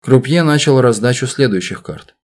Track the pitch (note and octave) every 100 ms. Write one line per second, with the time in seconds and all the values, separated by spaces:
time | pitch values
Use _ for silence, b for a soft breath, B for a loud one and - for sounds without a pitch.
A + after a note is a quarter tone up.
0 | - B2+ B2+ E3+ D#3+ D3 D3 C3 B2 G#2+
1 | A#2+ B2 B2 - C3 F#2+ - - - D#2
2 | - _